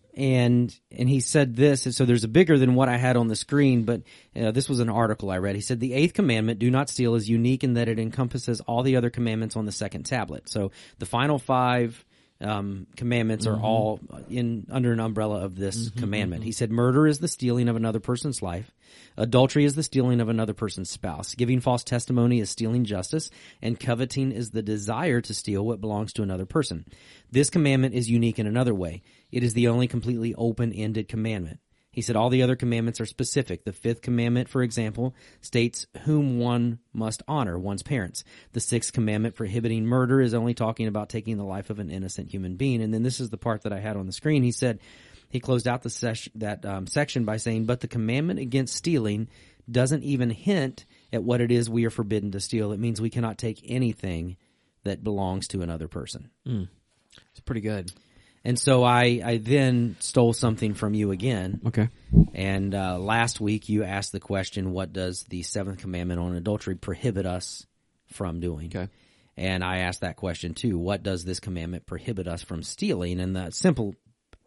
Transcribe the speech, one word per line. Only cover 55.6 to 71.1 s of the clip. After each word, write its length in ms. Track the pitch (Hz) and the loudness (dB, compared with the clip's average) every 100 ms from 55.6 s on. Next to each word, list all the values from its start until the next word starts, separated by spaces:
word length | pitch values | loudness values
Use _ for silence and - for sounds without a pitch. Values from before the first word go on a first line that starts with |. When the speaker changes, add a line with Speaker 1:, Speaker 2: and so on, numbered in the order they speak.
Speaker 1:
another 260 | 85 82 80 | -6 -6 -8
person." 400 | 85 62 - - _ 131 | -10 -10 -12 -16 _ -6
Speaker 2:
Mm. 220 | 110 90 _ _ _ _ - _ | -6 -6 _ _ _ _ -20 _
It's 80 | - | -16
pretty 220 | - 113 | -8 -4
good. 300 | 107 104 85 - _ _ _ _ | -4 -6 -8 -14 _ _ _ _
Speaker 1:
And 140 | 120 120 | -2 0
so 240 | 143 127 | 4 6
I, 400 | 123 123 123 120 | 6 6 4 2
I 120 | 113 113 | 0 -2
then 560 | 110 139 131 123 117 - | 2 4 4 4 0 -2
stole 320 | - 131 117 | 0 4 6
something 400 | 113 117 113 110 | 4 0 0 -2
from 200 | 101 107 | -2 0
you 180 | 107 101 | 0 0
again. 480 | 95 127 104 95 104 | 0 -2 -2 -2 -4
Speaker 2:
Okay. 240 | 120 113 113 - - 117 - | -2 2 0 -2 4 6 8
Speaker 1:
And, 400 | 92 95 95 98 | 4 -2 0 0
uh, 240 | 98 95 90 | -2 -2 -2
last 420 | 98 117 117 - | 0 2 2 0
week 280 | 104 107 - | -2 -2 0
you 140 | 104 | -2
asked 280 | 95 98 - | 0 -4 -6
the 80 | 98 | -8
question, 520 | - 98 95 101 92 | -4 -4 -2 -4 -4
"What 200 | 92 90 | -4 -6
does 320 | 92 90 90 - | -4 -6 -6 -10
the 120 | 90 | -10
seventh 340 | - 104 95 90 | -6 -6 -6 -8
commandment 420 | 95 90 90 87 | -8 -6 -4 -2
on 140 | 87 | -2
adultery 400 | 87 95 104 - | -2 -4 -4 -4
prohibit 500 | 90 - 87 127 98 | -6 -8 -4 -2 -2
us 400 | 92 90 - - - _ _ _ _ | -2 -4 -8 -14 -20 _ _ _ _
from 320 | - 92 85 | -8 -6 -4
doing?" 260 | 87 78 82 | -4 -6 -8
Speaker 2:
Okay. 220 | 95 92 _ _ _ _ - | -8 -8 _ _ _ _ -6
Speaker 1:
And 280 | 95 92 | -4 -2
I 140 | 90 92 | -2 -2
asked 240 | 90 - | -2 -4
that 140 | 90 - | -8 -6
question 360 | 92 85 85 | -6 -6 -8
too. 220 | 80 120 87 | -4 -2 -2
"What 240 | 90 98 | -2 -2
does 220 | 98 | -2